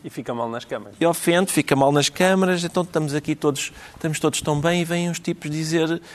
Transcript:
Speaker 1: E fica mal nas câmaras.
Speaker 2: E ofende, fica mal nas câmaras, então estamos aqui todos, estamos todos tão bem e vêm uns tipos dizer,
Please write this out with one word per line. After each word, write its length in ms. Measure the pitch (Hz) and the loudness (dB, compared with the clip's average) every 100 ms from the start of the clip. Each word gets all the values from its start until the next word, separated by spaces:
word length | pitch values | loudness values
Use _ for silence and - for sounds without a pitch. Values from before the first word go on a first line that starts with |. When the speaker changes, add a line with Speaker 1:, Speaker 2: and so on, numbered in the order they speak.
Speaker 1:
E 60 | 165 | -12
fica 240 | - 127 | -8 -6
mal 140 | 120 117 | -4 -4
nas 160 | 117 | -6
câmaras. 320 | - 123 104 101 | -8 -10 -10 0
Speaker 2:
E 60 | 165 | 0
ofende, 460 | 165 - 170 190 | 2 2 2 2
fica 240 | - - 139 | 0 2 4
mal 160 | 139 | 4
nas 160 | 147 139 | 4 2
câmaras, 560 | - 185 190 185 180 | 2 2 4 2 0
então 180 | 170 185 | -2 -2
estamos 320 | 175 165 151 | -2 -2 -2
aqui 220 | 147 147 151 | -2 -4 0
todos, 360 | 151 143 - - - | 0 0 -4 -10 -20
estamos 240 | - 165 151 | -8 -6 -2
todos 220 | 156 - | 0 0
tão 200 | - 147 | -2 0
bem 200 | 165 175 | 2 0
e 40 | |
vêm 240 | 165 170 175 | 0 -2 -2
uns 120 | 165 | -4
tipos 280 | - 170 151 | -6 -6 -6
dizer, 540 | 151 156 165 160 165 - | -4 -2 0 0 -2 -6